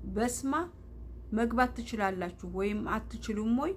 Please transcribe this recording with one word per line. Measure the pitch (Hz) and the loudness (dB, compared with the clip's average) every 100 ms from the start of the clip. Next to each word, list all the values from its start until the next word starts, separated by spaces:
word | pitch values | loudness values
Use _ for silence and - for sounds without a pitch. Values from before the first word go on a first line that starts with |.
| 202 | -4
በስማ | 190 240 - 269 294 349 - - - - - - | 0 0 0 0 0 0 -6 -14 -12 -10 -10 -2
መግባት | 214 233 233 247 | 2 4 6 4
ትችላላችሁ | 247 233 208 196 185 180 175 180 | 2 -6 0 0 0 -4 -4 -6
ወይም | 180 202 214 - | 0 0 0 0
አትችሉም | 214 - - - 208 220 240 | -2 -2 -8 -2 0 2 2
ወይ? | 311 | 2